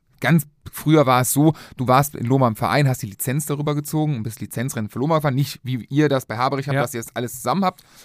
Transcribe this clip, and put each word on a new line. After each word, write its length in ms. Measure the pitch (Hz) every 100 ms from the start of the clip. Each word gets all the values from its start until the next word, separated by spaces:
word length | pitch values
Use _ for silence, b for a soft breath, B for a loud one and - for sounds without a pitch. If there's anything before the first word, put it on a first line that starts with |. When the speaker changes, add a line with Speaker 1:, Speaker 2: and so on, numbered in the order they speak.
| _ -
Speaker 1:
ganz 240 | 123 165 - _ -
früher 360 | - 147 156 127
war 140 | 127
es 120 | 123
so, 200 | 135 156 B B -
du 100 | 123
warst 260 | 127 143
in 120 | - 120
Lohmar 220 | 135 123
im 60 | 107
Verein, 320 | - 127 139
hast 140 | 123
die 60 | 107
Lizenz 400 | 98 - 139 147
darüber 260 | 143 147
gezogen 420 | 147 147 156 151 127
und 40 |
bist 180 | 107 -
Lizenzrennen 500 | 101 - 131 117 107
für 80 | -
Lohmar 180 | 147 156
gefahren. 140 | 147
Nicht, 260 | 127 143 -
wie 200 | 120 127 101
ihr 180 | 139 151
das 200 | 135 -
bei 100 | 113
Haberich 300 | 131 135 139
habt, 80 | 135
Speaker 2:
Ja. 60 |
Speaker 1:
dass 100 | 123
ihr 80 | 117
das 140 | 117 -
alles 180 | 123 -
zusammen 280 | 123 160 185
habt, 160 | - b b